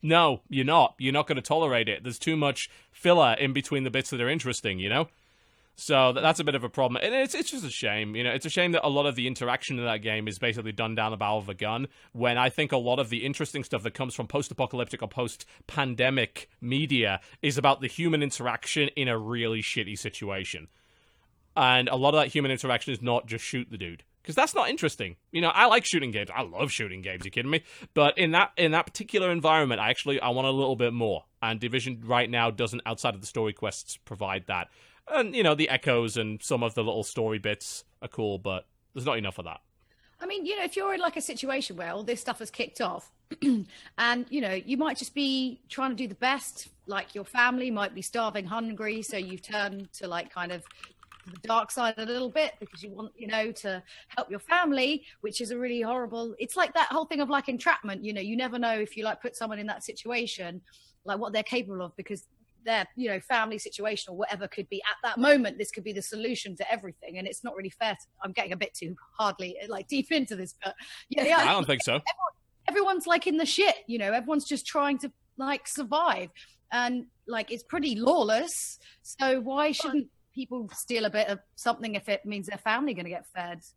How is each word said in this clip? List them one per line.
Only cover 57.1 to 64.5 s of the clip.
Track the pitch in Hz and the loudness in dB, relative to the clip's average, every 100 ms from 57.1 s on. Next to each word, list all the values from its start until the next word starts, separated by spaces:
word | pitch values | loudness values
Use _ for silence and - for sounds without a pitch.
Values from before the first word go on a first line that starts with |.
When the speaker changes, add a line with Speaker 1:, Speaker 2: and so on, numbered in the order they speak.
| 302 | -2
Speaker 2:
of, | 277 | 0
like, | 285 277 | 0 -2
entrapment, | 247 339 - 208 196 | -2 2 2 0 -8
you | 208 | -6
know, | 208 | -6
you | 196 226 | -4 -2
never | 254 240 | -2 -2
know | 233 220 | 0 0
if | 214 - | -2 -4
you, | |
like, | 220 - | -6 -4
put | 240 - | -8 -6
someone | 226 214 | -6 -6
in | 208 | -8
that | 208 | -8
situation, | - - 226 240 233 - 180 180 _ - _ _ | -10 -12 -6 -4 -4 -6 -10 -12 _ -20 _ _
like, | 185 196 | -6 -4
what | 220 | -2
they're | 214 | -4
capable | 214 247 196 190 | -2 -4 -4 -8
of, | 180 - | -8 -10
because | 185 202 - _ _ _ 226 | -12 -12 -14 _ _ _ -2
their, | 220 185 - | 0 0 -4
you | 247 | -4
know, | 190 | -4
family | - 247 220 220 | 0 0 0 -4
situation | - - 208 208 - | -10 -6 -4 -4 -8
or | 180 | -6
whatever | 208 202 | -4 -4
could | 196 | -8